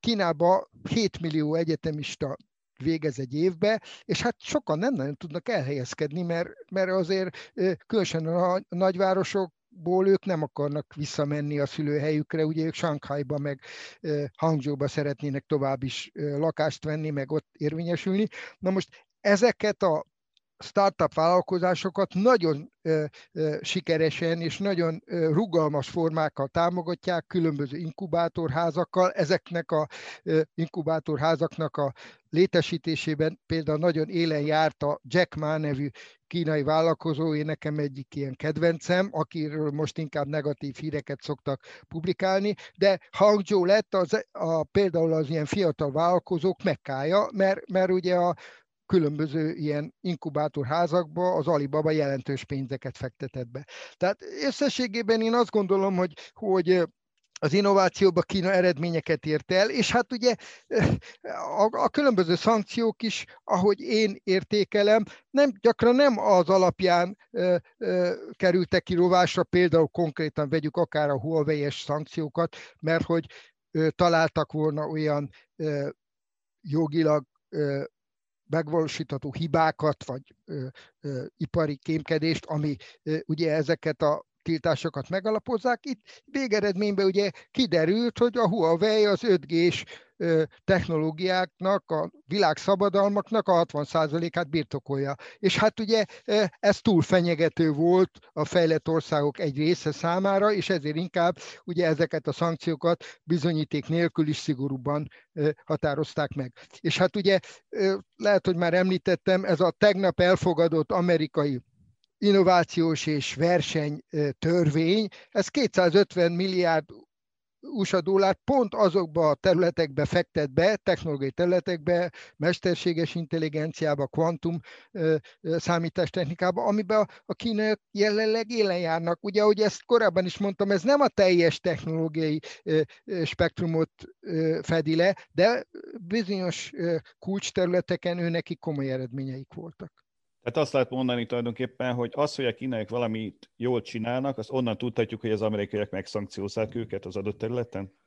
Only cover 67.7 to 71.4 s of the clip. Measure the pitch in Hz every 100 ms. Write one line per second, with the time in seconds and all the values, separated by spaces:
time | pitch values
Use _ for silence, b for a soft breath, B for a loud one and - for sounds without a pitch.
67.7 | b 208 185 180 165 - - 185 180 175
68.7 | 185 - 180 180 180 180 - 170 180 180
69.7 | 160 156 - 165 - 156 - 147 160 151
70.7 | 175 165 151 147 139 123 160